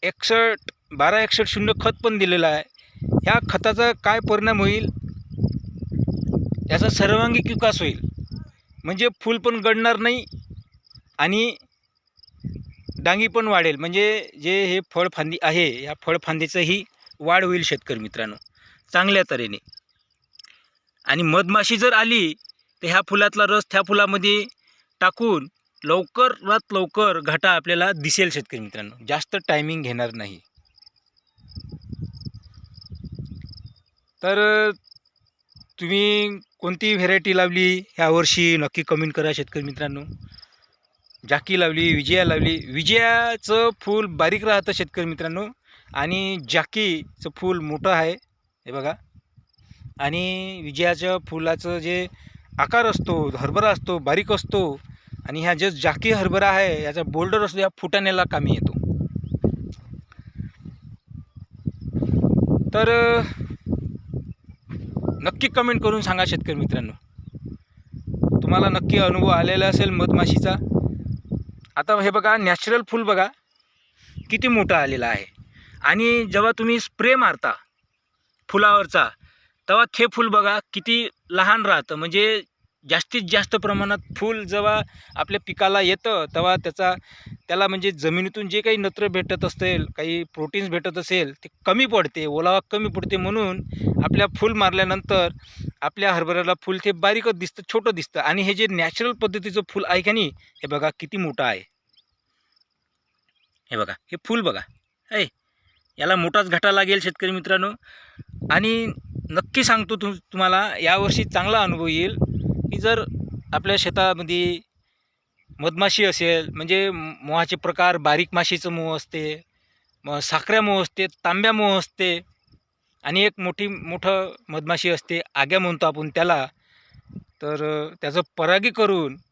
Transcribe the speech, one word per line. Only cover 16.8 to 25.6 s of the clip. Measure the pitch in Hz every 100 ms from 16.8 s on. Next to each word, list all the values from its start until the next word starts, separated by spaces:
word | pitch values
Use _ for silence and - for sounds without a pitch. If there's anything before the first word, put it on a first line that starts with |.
| 185 _ _ _
वाढ | 151 175
होईल | 185 180
शेतकरी | 160 143 - 123
मित्रांनो | 107 - 110 104 _ _ _ _ _
चांगल्या | 180 190 196 180
तऱ्हेने. | 135 113 101 _ - _ _ _ _ _ _ - _ _ _ _ _ -
आणि | 139
मधमाशी | 170 165 185 208 202 226
जर | 240
आली | 226 226 233 170 151 _ _ _ _
तर | 175
ह्या | 180 196
फुलातला | 202 202 208 202
रस | 208 202
त्या | 196 196
फुलामध्ये | 202 202 196 196 208 208 _ _ _ _ _
टाकून | 185 - 233 180 139 _